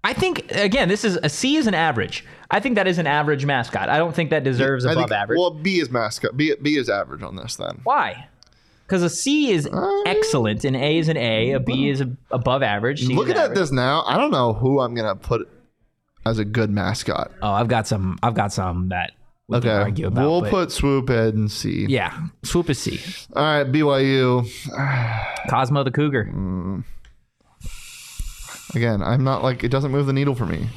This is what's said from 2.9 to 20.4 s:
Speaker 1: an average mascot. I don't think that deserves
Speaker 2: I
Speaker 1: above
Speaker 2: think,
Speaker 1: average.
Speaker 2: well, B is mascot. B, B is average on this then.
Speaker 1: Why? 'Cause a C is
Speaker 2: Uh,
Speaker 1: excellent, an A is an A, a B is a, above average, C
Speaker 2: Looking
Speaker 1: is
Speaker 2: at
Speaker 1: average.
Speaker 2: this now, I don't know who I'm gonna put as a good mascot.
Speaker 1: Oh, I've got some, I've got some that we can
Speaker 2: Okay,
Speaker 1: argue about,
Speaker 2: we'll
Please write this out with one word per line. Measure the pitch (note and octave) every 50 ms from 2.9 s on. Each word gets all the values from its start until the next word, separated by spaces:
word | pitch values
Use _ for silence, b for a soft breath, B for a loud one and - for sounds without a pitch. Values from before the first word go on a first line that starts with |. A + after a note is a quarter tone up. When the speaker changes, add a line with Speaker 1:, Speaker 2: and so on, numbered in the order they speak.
| F3
Speaker 1:
an | F3 E3
average | C#3+ C#3+ D3+ D3+ D3+ D3 C3 C3+
mascot. | D3 C#3 B2 A#2 - - F#2+ F#2+ -
I | C#3+
don't | D3+ E3+ E3+ D3+
think | F3 E3 C#3
that | D#3 D3+ C3
deserves | C3+ B2+ A#2+ C3+ C3+ C#3 B2+ B2
Speaker 2:
I | -
Speaker 1:
above | E3 B2+ B2+ A2+
Speaker 2:
think, | G#2+ G2+
Speaker 1:
average. | G2+ G#2 B2 E3+
Speaker 2:
well, | F3+ F3
B | D#3+ D3+ D3+ F#3+ F#3+ E3+
is | D3+ A#2+
mascot. | B2 A#2+ A2+ G#2+ - - - A2+ -
B, | B2 D3+ D#3 C#3+ -
B | C3+ D3 D3+
is | C#3+ B2 A2+
average | G2+ G2+ F2 B1 C2+ - -
on | B1 F#2+
this | F2+ - A#2 -
then. | - - G1+ - - B2
Speaker 1:
Why? | G3+ C4+ C#4+ D#3 G#2 F2+ A#2+ - - _ _ - b b b b b b b b
'Cause | - F#3+ F#3
a | F3 E3+
C | E3+ - - C4 C#4+ D#4 D4 B3+
is | G3 D#3+ C#3+
Speaker 2:
Uh, | - - F3+ - G4 G4+ G4+ G#4
Speaker 1:
excellent, | G4+ G4 G#4+ G#4+ A4 - C3+ A2+ G#2 G#2+ A2 -
an | C3+ C3
A | B2+ C3+ D3+ D#3 E3+
is | D#3
an | D#3 D#3+
A, | D3 A#2+ A#2 A2 A2 A2+ B2 C#3
a | C3
B | B2 C3 B2+ C3+ C#3 C#3+
is | C#3 C3+
a, | C#3 B2 B2+ - _ _
above | - B2+ A2 C3 B2+ C#3
average, | C3+ G#2+ G#2 G#2 G#2+ B2 C#3+ D3+ B2+
C | B2+ B2+
Speaker 2:
Looking | F3 - - -
Speaker 1:
is | -
Speaker 2:
at | D#4
Speaker 1:
average. | B3 - G3
Speaker 2:
this | F3+ C#3+
now, | C#3 B2+ B2 C3 C#3+ D#3+ -
I | - C3+
don't | G3 C#4 D4+
know | G#3 C#3 B2 A#2+ A2
who | G#2 A#2+ C3 C#3 C#3
I'm | B2+ A#2 A#2+
gonna | A#2 A2 G#2+ F#2+
put | F#2 - - B2 A2+ - - - - _ _ _ _ _ _ _ _ _ _ _ - -
as | A2+ A#2
a | G#2+ G#2
good | G#2 G#2 A#2+ A2 G#2
mascot. | G2+ G#2 F#2 F#2 A#2 - - - - - - - - -
Speaker 1:
Oh, | - G#2
I've | G2 G2+ A#2+ A2+
got | B2 A2+ G#2+
some, | - A2 G2+ F#2+ F#2+ F2+ -
I've | - A#2+ G#2+
got | A2 G#2 G2+
some | - - F#2 F#2 F2 F2+ F2+ F#2
that | F#2 F2+ E2+ - _ _ - - _ _ _
we | - - A#2+
can | A#2 A#2+
Speaker 2:
Okay, | G#2+ G2+
Speaker 1:
argue | G2+ G#2+ G2+ - G2
about, | F#2+ G2 B2 C3+ D3+
Speaker 2:
we'll | E3 F3+